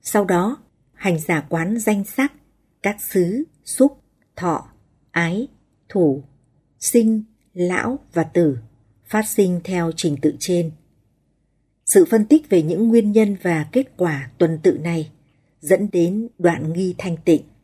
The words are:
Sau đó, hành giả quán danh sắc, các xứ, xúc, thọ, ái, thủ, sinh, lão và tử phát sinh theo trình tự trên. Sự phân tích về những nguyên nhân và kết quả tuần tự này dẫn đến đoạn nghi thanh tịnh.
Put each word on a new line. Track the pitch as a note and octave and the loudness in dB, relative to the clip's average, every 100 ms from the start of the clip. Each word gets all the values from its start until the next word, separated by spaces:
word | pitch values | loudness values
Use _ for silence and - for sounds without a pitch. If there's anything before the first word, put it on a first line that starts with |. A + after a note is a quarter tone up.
Sau | - G#3+ F#3+ | -2 -2 2
đó, | F3 G3 C#4+ _ _ _ | 0 0 -4 _ _ _
hành | _ G3 E3 | _ -2 -2
giả | D#3 E3 D3 | -2 -4 -2
quán | E3 E3 A3+ | -4 -2 -2
danh | A3 G#3 | -2 -2
sắc, | G3 - C4+ - _ _ _ _ | -4 -4 -4 -4 _ _ _ _
các | G3+ G#3 | -8 -6
xứ, | - F#3+ F3 A3+ D#4+ _ - | -4 0 0 -2 -8 _ -14
xúc, | - C#4 - _ _ _ - | 2 2 2 _ _ _ -8
thọ, | F3+ D#3 - _ _ _ _ | -4 -4 -6 _ _ _ _
ái, | - E3+ F#3 C4+ _ _ _ _ | -4 -2 -2 -6 _ _ _ _
thủ, | G3+ D#3+ C#3 - _ _ _ _ _ | 0 2 0 -8 _ _ _ _ _
sinh, | - A#3+ A3 A3 G#3+ _ _ | 0 2 2 0 -4 _ _
lão | F3+ F3 F3+ - C4+ _ | -4 -2 -2 -4 -6 _
và | E3+ | -4
tử | D#3+ F3+ E3 B2 - _ _ _ _ | -2 0 0 0 -10 _ _ _ _
phát | G#3+ G#3+ | -4 -2
sinh | - F#3+ F3 | 0 0 0
theo | E3+ F#3 E3 D#3+ | -4 -4 -4 -2
trình | F3 C#3+ | -4 0
tự | D#3 D3 | -2 -2
trên. | - F3 E3 D#3 _ _ _ _ _ _ _ _ _ _ - | -2 -2 -2 -8 _ _ _ _ _ _ _ _ _ _ 2
Sự | G3 E3 | 4 4
phân | A3+ G#3+ | 2 4
tích | D#4 - | 2 4
về | F#3 | 0
những | D3+ F3 A3+ | 2 0 4
nguyên | A#3 G#3 | 4 4
nhân | G#3 G#3+ G3 | 2 2 0
và | F#3 E3 D3+ | -2 -2 0
kết | B3+ C4+ - | -2 -2 -2
quả | F3 C#3+ C3+ _ | -2 -2 -8 _
tuần | E3+ D#3+ | -2 2
tự | F3+ - | 0 0
này | D#3+ E3 D#3 _ _ _ _ _ | -4 -6 -6 _ _ _ _ _
dẫn | D3 F#3 G3+ | 0 0 2
đến | F3+ E3+ G3+ A#3 _ | 0 0 -2 -8 _
đoạn | E3+ D#3+ D#3 | -2 0 -4
nghi | E3+ F#3+ F3+ | -4 -4 -6
thanh | F#3+ E3 | -8 -4
tịnh. | - D#3+ - _ | 0 0 0 _